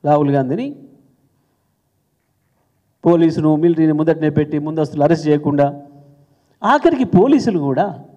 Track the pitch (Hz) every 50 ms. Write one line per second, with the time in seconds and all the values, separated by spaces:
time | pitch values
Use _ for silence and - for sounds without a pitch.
0 | - 147 147 147 151 139 139 139 135 127 143 202 254 285 285 - - - - _
1 | _ _ _ _ _ _ _ _ _ _ _ _ _ _ _ _ _ _ _ _
2 | _ _ _ _ _ _ _ _ _ _ _ _ _ _ _ _ _ _ _ _
3 | - 170 170 165 170 160 151 - 156 156 156 151 160 175 170 160 160 156 156 151
4 | 156 165 156 156 156 151 147 151 151 147 156 147 147 156 160 160 151 139 - 147
5 | 143 151 170 156 147 151 147 147 151 151 143 143 143 139 139 - - - - -
6 | - _ _ _ _ _ _ _ _ _ _ _ - 208 262 294 - 339 320 254
7 | 254 170 - - 220 277 302 269 - - 196 170 143 139 131 135 190 202 156 -
8 | - - -